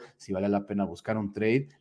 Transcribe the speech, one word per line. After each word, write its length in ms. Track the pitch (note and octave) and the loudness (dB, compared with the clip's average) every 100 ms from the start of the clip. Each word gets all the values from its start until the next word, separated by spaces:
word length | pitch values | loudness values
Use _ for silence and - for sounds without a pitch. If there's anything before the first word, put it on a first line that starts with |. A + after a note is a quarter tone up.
| - _ | -2 _
si 160 | - | -6
valía 160 | F#2+ G2+ | -2 2
la 160 | G2+ G2+ | 0 0
pena 200 | G2+ F#2+ | -2 -2
buscar 320 | E2+ - A2 | -4 -4 -2
un 160 | G2+ | -2
trade. 360 | G#2 A2 B2+ C#3+ _ | 0 2 2 0 _